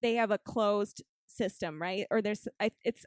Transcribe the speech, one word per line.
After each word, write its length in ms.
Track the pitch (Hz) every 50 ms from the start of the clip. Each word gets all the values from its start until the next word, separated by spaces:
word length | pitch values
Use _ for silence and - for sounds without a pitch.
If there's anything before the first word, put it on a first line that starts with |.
they 140 | - 233 226
have 160 | 233 226 202
a 60 | 208
closed 680 | 190 - - - 233 214 208 208 208 202 - - - - _ _ _ _
system, 540 | - - - 208 190 - - 196 165 151 156
right? 240 | 170 180 185 202 - -
Or 100 | - 220
there's, 260 | 196 208 214 - - - - _
I, 120 | - 220 - _ -
it's, 220 | 233 226 - -